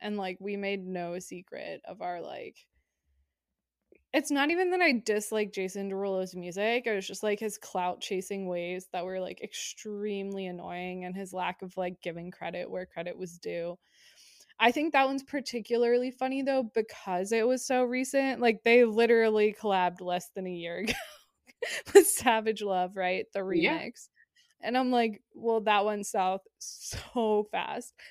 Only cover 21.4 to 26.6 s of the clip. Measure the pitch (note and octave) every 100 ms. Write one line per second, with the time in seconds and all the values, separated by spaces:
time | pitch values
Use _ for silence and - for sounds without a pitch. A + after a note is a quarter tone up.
21.4 | _ - - - - G4 D#4+ - B3+ A3
22.4 | A3 G#3+ G#3 F#3 F3+ G3 F3+ F#3 - G3+
23.4 | F#3+ F3+ F#3+ D#4+ - - - _ _ _
24.4 | _ _ - B3 B3+ B3 A3+ G#3 _ -
25.4 | A3+ A3+ G#3 G#3 G#3 G#3 G3+ G#3+ F#3 F#3+
26.4 | - -